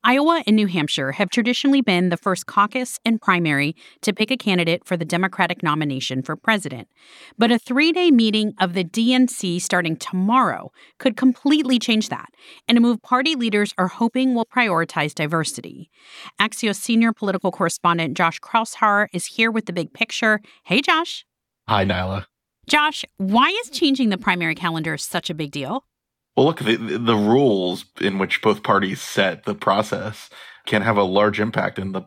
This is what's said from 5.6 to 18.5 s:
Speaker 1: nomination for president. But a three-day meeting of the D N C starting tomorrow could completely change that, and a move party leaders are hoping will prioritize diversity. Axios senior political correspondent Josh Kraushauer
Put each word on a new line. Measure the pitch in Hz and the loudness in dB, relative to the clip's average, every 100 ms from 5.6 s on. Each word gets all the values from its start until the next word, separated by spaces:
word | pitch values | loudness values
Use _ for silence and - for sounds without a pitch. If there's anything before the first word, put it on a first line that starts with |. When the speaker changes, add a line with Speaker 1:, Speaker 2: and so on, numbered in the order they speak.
Speaker 1:
nomination | 160 151 151 135 - 131 | -2 0 -2 -4 -4 -6
for | 127 156 | -6 -6
president. | - 220 151 127 - _ _ - - - | -2 -2 -2 -12 -16 _ _ -20 -20 0
But | 226 | 2
a | 233 | 2
three-day | - 254 311 339 359 | 2 2 2 4 6
meeting | 254 226 214 214 208 | 6 6 2 -2 -2
of | 185 | -2
the | 180 | -2
D | 175 226 226 254 | -2 0 2 4
N | 254 | 2
C | - 185 175 | 0 -4 -2
starting | - 180 170 160 | 0 0 0 -4
tomorrow | - 185 196 247 220 107 - _ - _ | -4 -2 2 2 2 -2 -10 _ -20 _
could | 262 214 | -2 2
completely | 262 247 277 302 254 247 | 2 2 2 2 2 0
change | - 220 214 | 2 0 0
that, | - - _ - - - | -6 -12 _ -20 -20 0
and | 240 | 4
a | |
move | 233 226 | 4 2
party | - 254 277 311 | 0 0 0 -2
leaders | 233 208 208 - | 0 0 0 0
are | 180 | -2
hoping | - 233 254 262 240 | 0 -2 0 0 0
will | 226 | -2
prioritize | - 233 165 165 - 151 - | 0 0 0 -2 -2 -4 -2
diversity. | 151 165 160 - - - - _ - - - - | -2 -2 -2 -6 -14 -16 -20 _ -20 -20 -20 -2
Axios | 214 - 226 202 | -2 0 -4 -4
senior | - 226 233 | 0 2 2
political | 220 202 190 190 | 0 -4 -2 -2
correspondent | - 175 - 175 170 160 123 | -2 -4 0 0 0 -2 0
Josh | 170 - | -2 -2
Kraushauer | - | -4